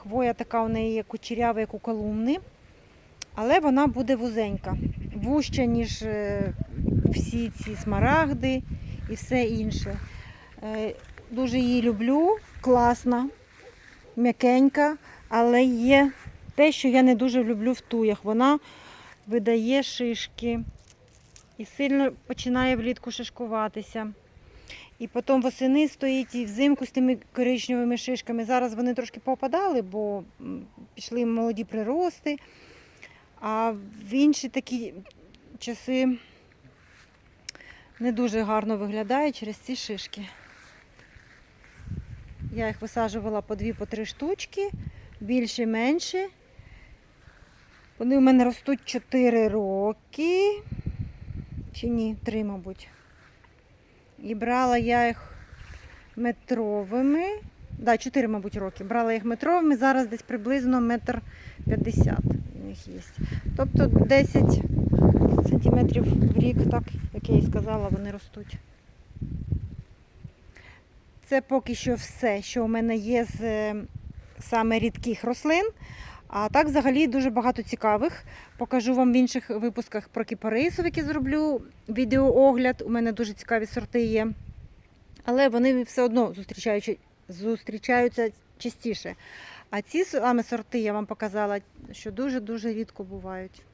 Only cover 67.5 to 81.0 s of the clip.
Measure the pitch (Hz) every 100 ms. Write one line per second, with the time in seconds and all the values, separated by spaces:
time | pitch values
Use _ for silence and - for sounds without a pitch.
67.5 | 208 214 220 196 196 202 202 - - 208
68.5 | - - - _ - - - - - -
69.5 | - - - - - _ - - - -
70.5 | - - - _ - _ - - 269 -
71.5 | 262 - 240 254 240 - - 233 202 196
72.5 | 254 226 226 233 226 208 240 233 - 226
73.5 | 214 214 208 - - - - - - -
74.5 | 233 226 226 226 - 240 214 240 254 302
75.5 | 339 440 - - - - - - 202 214
76.5 | 277 302 285 262 262 311 262 262 226 240
77.5 | 247 214 233 220 208 302 - - - -
78.5 | - 240 254 226 254 254 247 247 254 -
79.5 | 214 233 220 - 214 - - 226 - 220
80.5 | 220 330 359 339 339